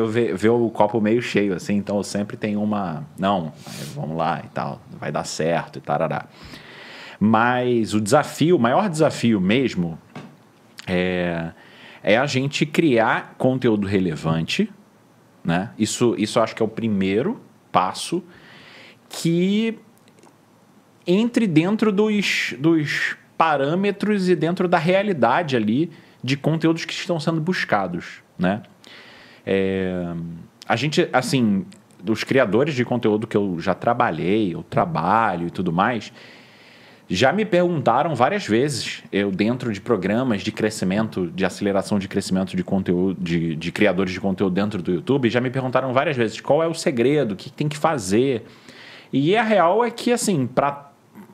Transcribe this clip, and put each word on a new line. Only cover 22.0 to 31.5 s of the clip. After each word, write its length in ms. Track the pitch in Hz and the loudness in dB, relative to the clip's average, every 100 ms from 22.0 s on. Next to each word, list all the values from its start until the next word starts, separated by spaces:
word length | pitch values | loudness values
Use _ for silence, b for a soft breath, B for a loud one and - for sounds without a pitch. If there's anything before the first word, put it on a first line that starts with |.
| 220 208 185 - - - | 2 2 0 -2 -4 0
dos 600 | 151 165 143 - - - - - | 2 2 2 -2 -4 -6 -6 0
parâmetros 920 | 160 147 135 175 202 196 202 208 180 | 2 2 2 0 0 0 0 2 2
e 60 | 170 | 2
dentro 320 | 156 180 180 | 2 0 2
da 100 | 175 | 2
realidade 760 | 160 190 208 165 117 143 170 127 | 4 2 2 2 2 2 2 0
ali 340 | 107 120 170 B B B | 2 0 0 B B B
de 140 | 123 170 | -4 -2
conteúdos 480 | - 160 160 160 | 0 0 2 0
que 80 | - | -4
estão 260 | - - 170 | -8 -4 -4
sendo 200 | 151 160 | -2 -2
buscados, 840 | 156 185 - 104 95 87 - - - - | -2 -2 0 0 0 -6 -10 -16 -18 -2
né? 240 | 90 104 - - B B B B B B - | -2 -2 -6 -20 B B B B B B -2
É, 680 | 98 95 95 92 90 87 85 85 82 - _ - | 0 2 0 -2 -4 -4 -6 -8 -12 -18 _ -2
a 80 | 117 | 0
gente, 320 | 147 151 160 | 0 0 0
assim, 520 | 127 123 139 113 | 0 0 2 2